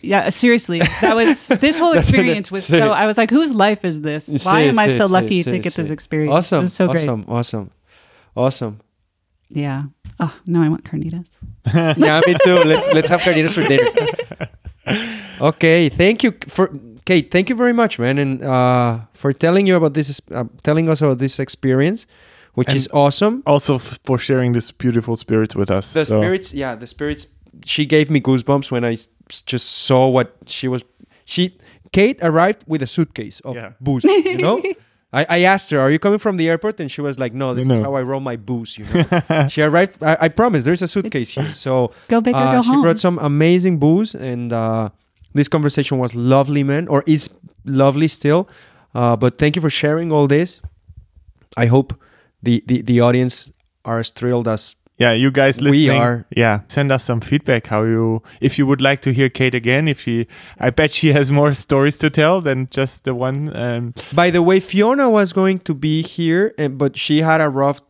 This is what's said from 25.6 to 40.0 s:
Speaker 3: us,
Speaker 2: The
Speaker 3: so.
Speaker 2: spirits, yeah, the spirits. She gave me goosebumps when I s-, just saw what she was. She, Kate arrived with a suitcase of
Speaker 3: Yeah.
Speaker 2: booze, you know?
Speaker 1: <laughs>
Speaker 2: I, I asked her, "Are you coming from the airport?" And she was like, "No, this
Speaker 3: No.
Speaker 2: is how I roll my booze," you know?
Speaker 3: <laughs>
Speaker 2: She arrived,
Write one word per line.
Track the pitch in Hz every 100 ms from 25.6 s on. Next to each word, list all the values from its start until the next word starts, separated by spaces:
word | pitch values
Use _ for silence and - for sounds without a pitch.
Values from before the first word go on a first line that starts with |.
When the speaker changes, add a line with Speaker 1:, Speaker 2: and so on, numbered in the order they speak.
| 98
Speaker 3:
us, | 98 -
Speaker 2:
The | 160 147
Speaker 3:
so. | 107
Speaker 2:
spirits, | 180 185 190
yeah, | 139 135 113
the | 120
spirits. | - 147 147 - _ _ -
She | - - 147
gave | 156 147
me | 151
goosebumps | 131 131 117 139 139
when | 123
I | 117
s-, | 117 - _ _ - -
just | 123 -
saw | - - 131 131
what | 127 120 _ -
she | - 131
was. | 127 - _ _ _
She, | - - 180 _ _ _ _
Kate | 185 214 269
arrived | 170 160 185 214 -
with | 156
a | 131
suitcase | - 160 - 107 -
of | 131 123
Speaker 3:
Yeah. | 107 110
Speaker 2:
booze, | 131 131
you | 311 392 349 359
know? | 165 247 381
Speaker 1:
<laughs> | - _ _ _
Speaker 2:
I, | 123 160
I | 175
asked | 180 196 -
her, | 147
"Are | 135
you | 156
coming | 202 208
from | 220 185
the | 165
airport?" | 165 214 214
And | 147
she | -
was | 143 127
like, | 123
"No, | 123 135
this | 123 131
Speaker 3:
No. | 117
Speaker 2:
is |
how | 135
I | 139
roll | 127 135
my | 135 117
booze," | 101 120 113 -
you | 104
know? | 175 156 175 - 160 139
Speaker 3:
<laughs> |
Speaker 2:
She | -
arrived, | 151 170 190 -